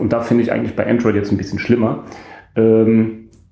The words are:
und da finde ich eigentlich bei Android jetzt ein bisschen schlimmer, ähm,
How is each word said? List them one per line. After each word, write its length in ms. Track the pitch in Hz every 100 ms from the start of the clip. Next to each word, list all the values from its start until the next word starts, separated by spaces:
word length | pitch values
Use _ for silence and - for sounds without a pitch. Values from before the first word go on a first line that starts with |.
und 120 | 104
da 80 | 117
finde 220 | - 120
ich 80 | 117
eigentlich 240 | 110 110
bei 120 | - 104
Android 260 | 120 110
jetzt 160 | 101 101
ein 60 | 95
bisschen 220 | - 90
schlimmer, 440 | - 120 113 156 - - - - - 113
ähm, 720 | 113 113 110 113 113 - - - _